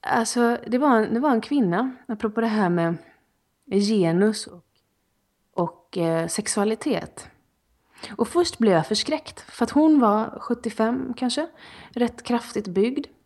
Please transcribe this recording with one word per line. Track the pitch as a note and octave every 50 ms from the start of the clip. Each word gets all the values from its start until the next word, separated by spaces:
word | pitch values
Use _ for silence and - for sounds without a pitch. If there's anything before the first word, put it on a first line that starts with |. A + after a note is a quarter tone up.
alltså, | - - C4 B3 A3+ A3+ - B3 A#3+ A#3 A#3+ - -
det | - A3 B3+
var | C#4+ D4 B3
en, | A3 A3 - -
det | A#3
var | C4 D4+
en | B3+ A3+
kvinna, | A3 - D4 C#4+ A#3 F3+ E3+ F#3+ B3+ C4 B3+ - - -
apropå | A3 G#3+ - A3 G#3+ A#3
det | A3+
här | A3+ G#3+ G#3+ G3+ F3
med | F3 F3 E3+ E3 F3 - - - _ _ _ _ _ _ _ _ _ _ _
genus | - G3 G3+ G3+ G3+ A3+ G#3 F3+ E3 E3 F3+ G3+ G#3+ G#3+ - -
och, | - - F3 _ _ _ _ _ _ _ _ _ _ _ _ _ _ _ _ _ _ _
och, | - F3 - - - _ _ - F#3
eh, | E3+ E3 E3 E3 E3
sexualitet. | E3 - - G#3 - - A3 G3+ G#3+ A3 - - D#4+ A#3+ E3+ - - _ - - - _ _ _ _ _ _ _ _ _ _ _ _ _ - - - G#3
Och | - A#3 -
först | - - F4+ - - -
blev | A3+ G#3+
jag | F#3 D#3+ D#3
förskräckt, | - G#3+ G#3 - - D4+ D4+ - - - -
för | - - - - B3
att | A#3
hon | - C#4+ D#4 D#4+ D#4 C#4+
var | B3 G#3+ G3+ G#3+ A3 A3+ - -
sjuttiofem | - - A#3+ A#3+ - A3+ G#3 - A3 A3+ A#3+ C4 C4 B3+ A#3
kanske, | - C4 B3 A#3+ D4 D#4 E4 - - - - - - - -
rätt | - A#3 A#3+ A#3 - -
kraftigt | - - B3 A#3 - - - A3+ G#3+ G#3
byggd. | F3 F#3+ G3+ A#3+ C4+ D4 C#4+ - _ _ _